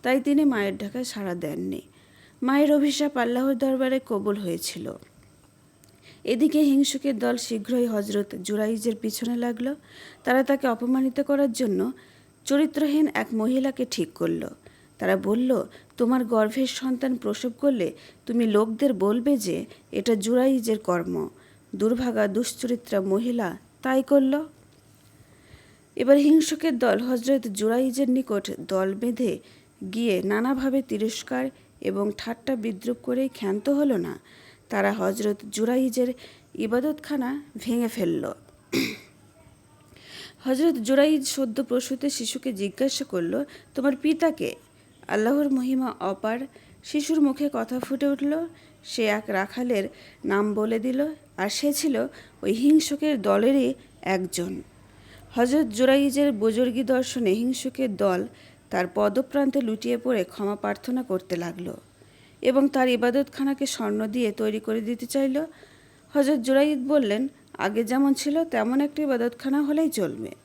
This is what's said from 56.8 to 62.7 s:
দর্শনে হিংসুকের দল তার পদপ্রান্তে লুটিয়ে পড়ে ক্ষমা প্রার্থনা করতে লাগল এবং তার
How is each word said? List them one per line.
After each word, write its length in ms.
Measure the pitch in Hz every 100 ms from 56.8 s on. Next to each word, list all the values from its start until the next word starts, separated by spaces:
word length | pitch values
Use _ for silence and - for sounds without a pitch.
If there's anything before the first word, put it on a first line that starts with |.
দর্শনে 460 | 254 262 254 254 220
হিংসুকের 680 | 202 240 254 262 262 262 190
দল 320 | 202 180 214 - - - _
তার 160 | 196 180 -
পদপ্রান্তে 640 | 208 202 262 285 277 277
লুটিয়ে 360 | 240 214 233 240
পড়ে 260 | 240 233
ক্ষমা 320 | 180 - 202 202
প্রার্থনা 480 | 208 202 - 254
করতে 320 | - 185 185 175
লাগল 380 | 170 175 180 - - _ - - - -
এবং 260 | - 262
তার 220 | 277